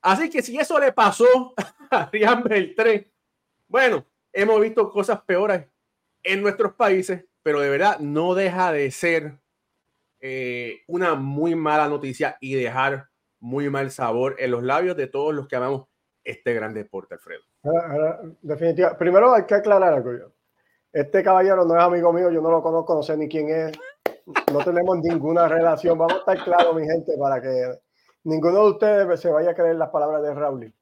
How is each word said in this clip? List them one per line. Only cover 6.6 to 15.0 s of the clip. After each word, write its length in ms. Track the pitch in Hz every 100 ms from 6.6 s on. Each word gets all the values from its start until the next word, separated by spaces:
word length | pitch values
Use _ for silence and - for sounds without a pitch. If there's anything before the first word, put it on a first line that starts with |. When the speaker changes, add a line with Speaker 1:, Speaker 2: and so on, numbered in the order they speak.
| 208
Speaker 1:
países, 500 | _ 220 190 185 180 _ _
pero 160 | 156 147
de 100 | 143
verdad 300 | 139 196 190
no 380 | 147 147 175 185
deja 340 | 190 180 180
de 220 | 151 139
ser, 440 | - 175 165 151 139 _ _ _ _ _ _ _ _
eh, 600 | 131 131 127 123 120 - _
una 300 | 175 180 151
muy 400 | 135 143 170 165
mala 320 | 156 151 147
noticia 500 | 147 139 127 151 -
y 140 | 131
dejar 540 | 135 120 127 135 139 - _ _ _
muy 280 | 120 135 143
mal 220 | 139 139
sabor 460 | 135 120 117 131 -
en 140 | 127
los 100 | 120
labios 340 | 123 147 180
de 120 | 170